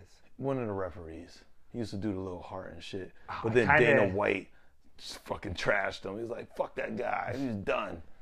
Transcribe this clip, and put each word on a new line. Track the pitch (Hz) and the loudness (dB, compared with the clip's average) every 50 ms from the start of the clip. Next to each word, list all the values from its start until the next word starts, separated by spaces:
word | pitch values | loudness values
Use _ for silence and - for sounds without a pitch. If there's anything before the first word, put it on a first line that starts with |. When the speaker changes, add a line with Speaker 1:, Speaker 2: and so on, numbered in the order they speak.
| 90 | -20
Speaker 1:
is. | - - - - - - - | -20 -20 -20 -20 -18 -10 -6
Speaker 2:
One | 131 135 135 131 | -2 -2 0 0
of | 120 107 | 0 -2
the | 101 | -2
referees. | 98 95 90 82 92 82 80 80 80 87 87 - - - - - - - - | -2 -2 -4 -4 -8 -12 -12 -12 -12 -14 -14 -18 -20 -20 -20 -20 -20 -18 -12
He | - 120 | -8 -6
used | 113 101 | -6 -6
to | - 98 | -4 -4
do | 98 107 95 | -2 -2 -2
the | 95 | -2
little | 95 95 90 87 - | -4 -6 -6 -8 -10
heart | - 104 92 92 - - | -10 -10 -10 -10 -10 -12
and | 87 - | -12 -12
shit. | - - 95 90 - - - - - | -8 -8 -8 -8 -8 -12 -14 -12 -10
Speaker 1:
Oh, | - - | -6 -4
Speaker 2:
But | - 113 110 | 0 4 6
Speaker 1:
I | |
Speaker 2:
then | 123 113 104 | 6 8 8
Speaker 1:
kinda | 143 151 123 120 139 117 | 8 8 8 8 8 8
Speaker 2:
Dana | 104 95 92 | 6 4 4
White | 101 104 104 101 95 87 - - - - - - - - - - - | 2 4 4 2 2 -2 -8 -16 -20 -20 -20 -20 -20 -20 -20 -18 -16
just | - - - - - | -14 -14 -14 -12 -8
fucking | - 120 - - 101 90 | -8 -8 -6 -6 -6 -6
trashed | - - - 104 101 98 101 98 - - | -2 2 2 2 2 2 -2 -2 -4 -6
him. | 95 98 | -6 -6
He | 110 | -6
was | 117 113 | -6 -6
like, | 117 110 - - - | -6 -8 -10 -8 -4
"Fuck | - 269 - - | -4 -4 -4 -4
that | - - - 110 | -6 -4 -4 -2
guy. | 104 117 107 101 - 92 - 110 131 | -2 -2 -2 -2 -2 -2 -2 -4 -2
He's | 139 127 110 | -2 -2 -2
done." | 101 92 - 131 120 107 95 92 85 - - - - | -2 -2 0 0 0 -2 -4 -6 -10 -12 -14 -16 -16